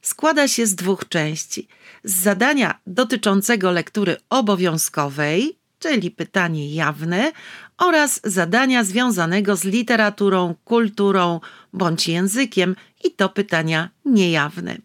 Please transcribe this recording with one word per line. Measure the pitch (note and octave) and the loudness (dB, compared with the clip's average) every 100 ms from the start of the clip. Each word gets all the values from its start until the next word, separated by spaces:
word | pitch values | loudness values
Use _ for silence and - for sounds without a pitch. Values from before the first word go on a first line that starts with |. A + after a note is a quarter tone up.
składa | - - D4+ D4+ C#4 | -8 -2 0 2 0
się | - A3+ | 2 0
z | |
dwóch | F3+ F3+ F#3 - | -2 -2 -4 -2
części. | E3+ D3+ D#3 - - - _ - - | -2 -2 -6 -8 -12 -12 _ -20 -14
Z | G#3+ | -6
zadania | F#3 F#3+ F#3+ B3+ C#4+ F#3 - - | 0 0 2 2 2 0 -2 -6
dotyczącego | F#3 B3+ B3+ G#3+ G3 G3 A#3 F#3 | -2 -2 0 2 0 2 0 2
lektury | F3 D#3 G#3 F#3+ D3+ _ | 0 -2 -2 -2 -4 _
obowiązkowej, | C4 G#3+ F#3+ F3+ D#3+ - - C#3+ C#3 D3 E3+ C#4+ - _ _ | 0 2 2 2 0 -2 -2 -4 -2 0 0 -2 -6 _ _
czyli | E4 B3+ F3 | -2 -2 -2
pytanie | - - G3 F3 D#3 D3 | -8 -4 -2 -2 -2 -4
jawne, | D#3 D3+ D3 D#3+ F3 C#4+ - - - - - | -2 -2 -2 -4 -2 -2 -4 -20 -20 -20 -2
oraz | F4+ D#4+ D4 - | 2 4 2 -2
zadania | A3 F#3 E3+ A3 C4 B3+ | -2 0 2 2 2 2
związanego | G#3 G3+ B3+ F3+ E3 F#3+ G3+ | 2 0 0 0 2 2 2
z | F#3+ | 0
literaturą, | G3 A3 A#3 A3+ G#3 G#3 G3+ F#3+ F3+ E3+ | 0 0 2 2 2 2 2 2 0 -4
kulturą | - A#3 A3 G#3 G3+ G3 F3 E3 - - _ | -2 0 0 0 2 4 2 -2 -8 -20 _
bądź | F#3 F3 E3 - | -2 0 0 -2
językiem, | E3 F#3+ A3+ B3+ G3 F3+ F#3 - _ | 0 0 -2 -2 0 0 -4 -12 _
i | F#4 | -6
to | - F#3+ | 0 -2
pytania | - G3+ E3 D#3+ D#3+ F3 _ | 0 -2 -2 0 -2 -4 _
niejawne. | C#4+ A3 F3 D#3+ D3 F3+ F3 - | 2 4 4 2 -2 -6 -10 -12